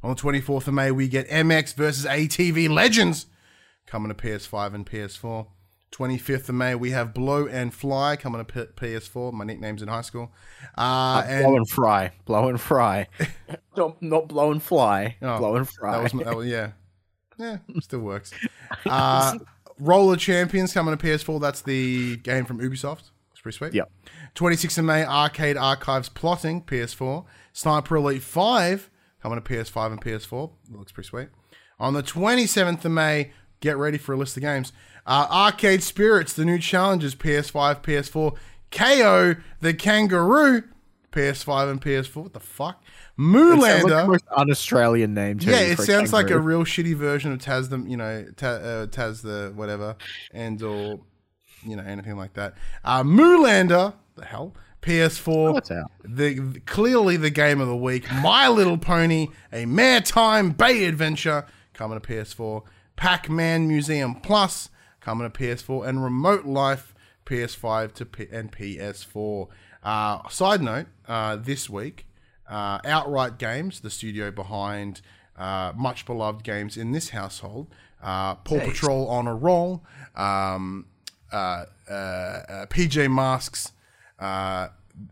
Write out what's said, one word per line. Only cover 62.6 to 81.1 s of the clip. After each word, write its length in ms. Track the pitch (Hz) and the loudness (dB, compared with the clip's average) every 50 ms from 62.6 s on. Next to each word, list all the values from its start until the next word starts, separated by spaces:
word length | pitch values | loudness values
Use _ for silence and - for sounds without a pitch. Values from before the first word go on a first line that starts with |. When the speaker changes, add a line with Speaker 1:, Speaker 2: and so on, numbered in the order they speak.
| 107 - _ _ _ _ _ | -12 -16 _ _ _ _ _
Speaker 1:
Pac-Man 720 | - - 185 180 170 - 147 156 165 165 165 165 165 165 160 | -2 0 0 0 0 -2 -4 -2 -2 0 0 2 2 2 2
Museum 480 | 156 151 147 147 156 147 139 123 123 | 0 0 0 -2 -2 -2 -2 -4 -6
Plus, 540 | - - - 208 208 196 180 - - - - - _ _ _ _ _ | -8 -4 0 2 2 2 2 -2 -8 -12 -16 -18 _ _ _ _ _
coming 240 | _ - 113 113 120 | _ -8 -6 -6 -6
to 60 | 117 | -8
P 180 | 110 - 135 120 | -8 -6 -6 -6
S 140 | 120 120 - | -6 -8 -8
four. 240 | - 131 135 104 | -8 -8 -8 -6
And 160 | 127 131 135 131 | -4 -4 -4 -2
Remote 440 | 127 123 127 143 180 208 196 156 | -2 -2 0 2 2 2 2 0
Life, 480 | 143 135 139 139 135 139 131 131 - _ _ _ _ _ _ _ | -4 -2 0 0 0 0 -2 -6 -18 _ _ _ _ _ _ _
P 160 | - 131 123 | -8 -6 -6
S 140 | 120 113 - | -6 -6 -8
five 400 | - - 117 110 110 113 107 - | -10 -6 -4 -4 -4 -4 -6 -8
to 100 | - 117 | -14 -16
P-, 220 | - - - 107 - - | -16 -14 -16 -16 -12 -12
and 180 | 113 110 110 | -12 -12 -12
P 300 | 107 - 104 101 98 73 | -14 -12 -10 -10 -10 -8
S 240 | 98 101 98 - - | -10 -12 -12 -12 -16
four. 460 | - - 107 107 107 107 101 92 - - - _ _ - _ _ | -16 -10 -8 -8 -6 -6 -8 -8 -12 -16 -20 _ _ -20 _ _
Uh, 440 | 101 107 107 107 107 104 - - - | -4 -4 -2 -2 -2 -4 -6 -8 -12
side 340 | - - 185 190 208 196 156 | -4 -2 2 2 2 2 0
note: 240 | 120 110 131 165 - _ _ _ | -2 -4 -4 -8 -10 _ _ _
uh, 300 | - 117 113 110 107 107 | -8 -4 -4 -2 -2 -4
this 340 | 104 110 127 139 131 - - | -6 -6 -8 -8 -8 -8 -10
week, 360 | 107 98 107 147 - - - - _ _ _ _ _ _ _ - | -10 -10 -10 -10 -12 -16 -20 -20 _ _ _ _ _ _ _ -12
uh, 300 | - 107 104 101 98 98 - | -10 -8 -6 -6 -6 -6 -4
Outright 540 | 139 151 160 147 143 143 135 131 123 117 117 | -2 -2 -2 -2 -2 -2 -2 -2 -4 -6 -8
Games, 420 | 127 110 113 135 165 190 180 - | -8 -8 -6 -6 -8 -10 -12 -12
the 80 | - 107 | -14 -14
studio 420 | - - - 110 104 104 104 101 | -14 -12 -12 -10 -8 -8 -8 -8
behind, 680 | 101 107 95 98 107 101 101 101 104 101 101 101 95 - _ _ _ _ _ _ _ | -10 -10 -12 -10 -8 -8 -6 -6 -8 -8 -10 -10 -12 -16 _ _ _ _ _ _ _
uh, 360 | - 92 95 95 95 95 90 - | -12 -8 -6 -4 -4 -4 -6 -6
much 300 | 113 127 127 123 - - | -4 -6 -6 -6 -8 -12
beloved 400 | - 123 113 110 107 107 107 110 | -10 -8 -6 -6 -6 -6 -8 -10
games 320 | 120 107 104 104 104 - | -8 -8 -8 -8 -10 -10
in 160 | 110 113 113 127 | -10 -6 -6 -4
this 160 | 160 160 - | -6 -6 -8
household, 600 | - 110 98 95 - - - 95 98 120 151 - _ _ _ _ _ _ - | -10 -10 -10 -10 -12 -14 -16 -14 -14 -14 -16 -16 _ _ _ _ _ _ -10
uh, 320 | 98 95 95 95 95 92 | -8 -6 -4 -4 -6 -6
Paw 220 | - - - 151 | -8 -6 -4 -2
Speaker 2:
Nice. 120 | 147 123 113 | -2 -2 -2
Speaker 1:
Patrol 400 | 123 - - 147 135 135 135 113 | -4 -2 -2 0 0 0 -2 -2
on 180 | 123 123 120 | -4 -4 -2
a 80 | 120 117 | -4 -4
Roll, 480 | 110 131 175 180 175 170 180 185 170 - - - 139 135 - _ | -2 2 2 2 2 2 -2 -4 -8 -12 -16 -20 -20 -20 -18 _
um, 720 | - 98 98 98 98 98 95 95 95 95 92 95 98 92 _ _ _ _ - | -4 -2 0 0 0 0 -2 -4 -6 -6 -8 -10 -12 -14 _ _ _ _ -20